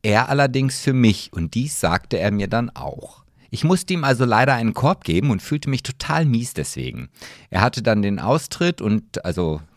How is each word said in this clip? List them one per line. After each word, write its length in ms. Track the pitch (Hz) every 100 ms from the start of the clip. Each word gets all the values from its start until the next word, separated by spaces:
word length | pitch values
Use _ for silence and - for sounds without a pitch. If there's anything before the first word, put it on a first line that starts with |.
Er 260 | 107 104 127
allerdings 500 | 143 139 135 131 -
für 140 | -
mich 360 | 131 117 98 -
und 180 | 92 82
dies 240 | 113 143 -
sagte 380 | 85 87 - 80
er 120 | 101
mir 180 | 101 98
dann 220 | 110 120
auch. 540 | - 71 - - - _ _ _
Ich 140 | -
musste 280 | 156 180 -
ihm 120 | 175
also 200 | 139 120
leider 300 | 123 110 131
einen 180 | 123 113
Korb 320 | - 135 190
geben 260 | - 87 107
und 120 | 98
fühlte 260 | - 151 143
mich 140 | 131
total 420 | - 131 - 151
mies 300 | 156 117 123
deswegen. 560 | - - - 64 58 65 _ - - _
Er 100 | 92
hatte 220 | 117 123
dann 180 | 113 104
den 180 | 101 101
Austritt 640 | 92 151 - - 175 175
und, 420 | 104 107 - -
also 360 | 90 85 85 78 78